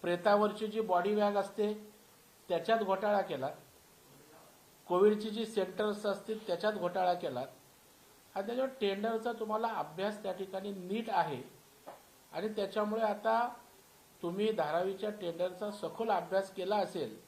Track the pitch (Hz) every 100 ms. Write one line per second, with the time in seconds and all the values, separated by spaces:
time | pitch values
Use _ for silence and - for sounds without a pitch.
0 | 175 175 208 202 208 202 214 214 196 180
1 | 190 208 202 202 196 - 208 214 - -
2 | - - - - - 170 170 220 196 190
3 | 208 208 180 143 131 - - - - -
4 | - - - - - - - - - 180
5 | 208 208 220 214 220 - 185 - 214 208
6 | 208 196 - 214 - 175 214 214 175 185
7 | 180 175 175 123 131 - - - - -
8 | - - - 196 202 240 262 262 202 196
9 | 220 226 226 220 214 214 226 202 151 160
10 | 202 208 196 185 190 190 202 196 180 214
11 | 226 190 160 127 - - - - - -
12 | - - - 156 208 214 196 214 214 220
13 | 214 202 220 226 240 - - - - -
14 | - - 170 185 214 196 151 165 190 190
15 | 214 208 175 165 180 180 208 208 165 -
16 | 226 190 170 190 196 - 185 208 185 185
17 | 123 -